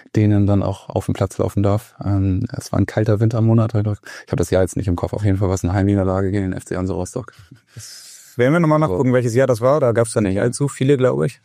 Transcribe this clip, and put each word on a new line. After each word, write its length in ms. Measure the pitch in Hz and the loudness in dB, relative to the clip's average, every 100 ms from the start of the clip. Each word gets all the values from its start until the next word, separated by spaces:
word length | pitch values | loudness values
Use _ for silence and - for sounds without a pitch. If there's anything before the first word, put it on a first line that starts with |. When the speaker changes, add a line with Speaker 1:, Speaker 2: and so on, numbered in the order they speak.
| - - | -4 2
Speaker 1:
Dänen 300 | 107 104 101 | 4 4 4
dann 160 | 101 | 2
auch 260 | 95 98 - | 0 -6 -6
auf 160 | 92 | -6
den 80 | - | -4
Platz 240 | - 95 - | -2 -4 -2
laufen 260 | 98 - | -2 0
darf. 320 | 98 104 - - | 0 0 -4 -8
Ähm, 440 | - 101 95 92 - | -2 0 0 0 -4
es 220 | - - | -8 -4
war 60 | - | -2
ein 80 | 98 | 0
kalter 340 | - 107 104 | 0 0 2
Wintermonat. 540 | 110 113 113 113 110 | 0 2 2 4 2
Ich 580 | 104 104 104 - - - | 0 -2 -4 -10 -20 -4
hab 60 | - | -2
das 100 | 87 | 0
Jahr 140 | 90 | 2
jetzt 140 | 92 - | 0 -2
nicht 120 | 92 | -2
im 80 | 87 | -2
Kopf. 160 | - | -4
Auf 120 | - | -2
jeden 120 | 104 95 | 0 0
Fall 120 | 98 | 0
war 60 | |
es 100 | 95 | 0
eine 100 | 87 | -2
Heimniederlage 560 | 98 98 101 95 92 98 | 0 2 2 0 0 -2
gegen 200 | 101 95 | -2 -4
den 20 | |
F 100 | 92 | -6
C 120 | - 87 | -8 -6
Hansa 180 | 92 | -4
Rostock. 400 | 87 90 - - - - - _ - - - - - - - | -6 -6 -10 -12 -18 -20 -20 _ -20 -20 -20 -20 -20 -12 -2
Speaker 2:
Werden 180 | 127 | 2
wir 60 | 165 | 2
nochmal 200 | 156 151 | 2 2
Speaker 1:
So. 60 | 156 | 2
Speaker 2:
nachgucken, 260 | 90 127 | 0 2
welches 220 | 123 120 | 2 2
Jahr 120 | 113 131 | 2 2
das 140 | 117 | 2
war. 180 | 123 151 | 2 2
Da 140 | 127 | 2
gab's 200 | 110 117 | 2 0
dann 120 | 117 | 0
nicht 160 | 98 98 | 0 0
allzu 260 | 120 - 143 | -2 -2 -4
viele, 300 | - 135 143 | 0 2 2
glaube 300 | 127 135 151 | 2 0 -2
ich. 140 | - | -4